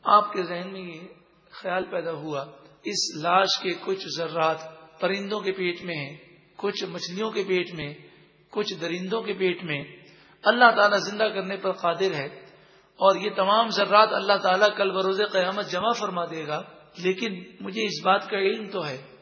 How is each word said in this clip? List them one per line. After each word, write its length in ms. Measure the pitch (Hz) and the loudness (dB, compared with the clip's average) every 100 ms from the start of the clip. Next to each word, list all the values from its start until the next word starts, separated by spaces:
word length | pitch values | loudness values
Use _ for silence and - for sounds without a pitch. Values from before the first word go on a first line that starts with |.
| - | 6
آپ 220 | 208 - | 6 6
کے 100 | 202 | -4
ذہن 280 | 175 175 185 | -4 -6 -8
میں 80 | 196 | -10
یہ 200 | 180 160 180 - _ _ _ | -12 -14 -16 -20 _ _ _
خیال 300 | - 190 180 180 | -10 -4 -4 -2
پیدا 200 | 185 165 160 | -4 -4 -6
ہوا، 260 | 151 143 143 - - _ - | -6 -6 -8 -14 -20 _ -6
اس 160 | 202 - 156 | -4 -4 -2
لاش 400 | 160 185 190 - | 4 4 4 2
کے 100 | 185 170 | -2 -4
کچھ 240 | - 190 170 143 | -4 -4 -6 -6
ذرات 420 | 160 165 160 156 - - - - | -4 0 0 0 -6 -18 -20 -4
پرندوں 400 | 180 196 196 208 | -2 -2 -4 -4
کے 120 | 190 | -4
پیٹ 300 | 190 180 175 180 | -2 -4 -4 -8
میں 100 | 160 | -8
ہیں، 200 | 139 156 - - _ - | -8 -12 -20 -20 _ -6
کچھ 240 | 202 202 185 | -6 -4 -8
مچھلیوں 440 | 170 165 180 220 | -8 -8 -6 -4
کے 120 | 220 185 | -4 0
پیٹ 260 | 185 170 | 0 -2
میں، 200 | 170 147 151 - - _ _ _ | -6 -10 -12 -20 -20 _ _ _
کچھ 200 | - 208 180 | -6 -4 -4
درندوں 400 | 165 175 185 220 | -6 -4 -4 -4
کے 120 | 202 185 | -4 0
پیٹ 280 | 185 175 | 0 0
میں۔ 180 | 175 147 135 - - - - _ | -4 -6 -6 -16 -20 -20 -20 _
اللہ 280 | 208 233 247 220 | 2 8 6 8
تعالیٰ 240 | 208 202 | 4 4
زندہ 260 | 196 208 220 196 | -2 0 0 0
کرنے 220 | 185 196 | -6 -4
پر 140 | 196 185 | -2 0
قادر 320 | 175 165 190 156 | -2 0 0 -2
ہے، 100 | 139 - - - _ _ _ - | -6 -10 -20 -20 _ _ _ 4
اور 160 | 190 185 | 4 4
یہ 120 | 208 - | 0 0
تمام 340 | 190 214 226 190 | 4 4 2 2
ذرات 380 | 196 202 220 | 4 6 6
اللہ 240 | 202 196 196 | 4 2 2
تعالیٰ 240 | 196 185 208 202 | 4 6 4 4
کل 140 | 196 | 0
بروز 300 | 190 190 196 208 | 2 0 2 2
قیامت 400 | 196 180 202 196 | 2 0 -2 -4
جمع 200 | 180 214 240 | -2 0 0
فرما 260 | 202 180 170 | -2 -4 -4
دے 140 | 160 151 | -6 -4
گا، 140 | 151 185 - - - | -6 -6 -18 -20 -4
لیکن 420 | 180 190 226 185 - - | -2 -2 -4 -6 -12 -12
مجھے 240 | 196 202 | -8 -4
اس 160 | 214 156 | -4 -2
بات 260 | 180 202 202 | 2 2 0
کا 100 | 202 | 0
علم 300 | 196 226 202 | 0 -2 -6
تو 140 | 196 151 | -6 -6
ہے۔ 120 | 131 143 - | -8 -12 -20